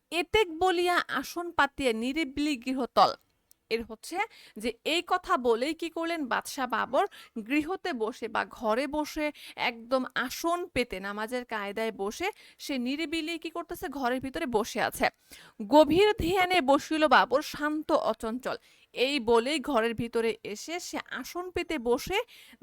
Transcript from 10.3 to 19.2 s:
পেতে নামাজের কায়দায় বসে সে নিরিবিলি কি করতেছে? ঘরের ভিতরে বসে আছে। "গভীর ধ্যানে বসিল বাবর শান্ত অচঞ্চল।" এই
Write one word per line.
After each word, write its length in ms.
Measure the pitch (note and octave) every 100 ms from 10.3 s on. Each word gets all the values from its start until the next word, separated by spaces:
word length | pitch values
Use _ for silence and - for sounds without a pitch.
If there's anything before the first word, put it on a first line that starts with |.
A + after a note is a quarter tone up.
| - E4+ F4 F4
পেতে 340 | - B3 F#3
নামাজের 440 | G3 G3+ A3 B3
কায়দায় 480 | B3 A3 G3+ G3+ A3+
বসে 380 | G#3+ D4 - F4+ - - -
সে 200 | - C#4
নিরিবিলি 600 | A#3+ C#4+ D#4+ E4 D#4 E4+
কি 120 | E4
করতেছে? 380 | E4+ E4+ F4 F#4
ঘরের 320 | C4+ B3+ B3+
ভিতরে 260 | C4 D#4 E4
বসে 340 | A#3 C#4 A3
আছে। 300 | - - A#3+ - _ - - -
"গভীর 520 | G#3 C#4+ D4+ D#4+ G#4+ G#4
ধ্যানে 400 | D#4+ F#4+ F4+ F4+
বসিল 480 | B3+ C#4+ - D#4 D4+
বাবর 340 | B3 C4+ C4+
শান্ত 500 | D4+ - D4 D4+ D4+
অচঞ্চল।" 640 | D#4 - A3 A3+ A#3+ G3+ C3+ - _ _
এই 280 | - B3+ C#4+